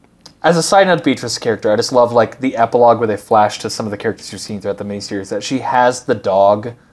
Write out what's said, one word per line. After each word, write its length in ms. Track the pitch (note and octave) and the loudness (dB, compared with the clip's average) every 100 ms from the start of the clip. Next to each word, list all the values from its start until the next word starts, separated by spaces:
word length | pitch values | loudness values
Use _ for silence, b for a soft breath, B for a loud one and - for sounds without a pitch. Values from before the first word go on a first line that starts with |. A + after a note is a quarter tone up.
| _ _ - _ | _ _ -20 _
As 140 | E3 E3+ | 0 0
a 60 | |
side 240 | D#3+ G3 F#3+ | 2 4 4
note, 180 | E3 | 2
Beatrice's 340 | C#3+ B2+ A#2+ - | 0 -2 -4 -6
character, 320 | A#2+ G#2 A2 | -4 -2 0
I 60 | G#2 | 0
just 160 | A2+ | 2
love, 200 | B2 A#2 | 2 4
like, 280 | A#2+ A2 - | 4 0 0
the 160 | C3 A2+ | -4 0
epilogue 420 | A#2 B2 A#2 A2+ | 0 4 4 4
where 80 | A2+ | 0
they 120 | G2+ | -4
flash 400 | - A2 G#2 - | 0 2 2 0
to 100 | A2 | -8
some 160 | - A2 | -6 -8
of 40 | |
the 80 | G2+ | -6
characters 340 | A2+ - - | -6 -6 -10
you've 80 | G2+ | -14
seen 200 | - G#2 | -10 -8
throughout 180 | G2+ G2 | -8 -8
the 60 | |
miniseries, 440 | G2+ G2+ - G2+ F#2+ | -8 -10 -8 -8 -6
that 140 | G#2 | -8
she 160 | - C3 | -6 -6
has 460 | - B2+ B2 B2 | -2 2 2 2
the 100 | - | -2
dog 580 | A2 G2+ F#2+ G2 G#2 A#2+ A#2+ b | -4 0 4 4 2 -2 -14 b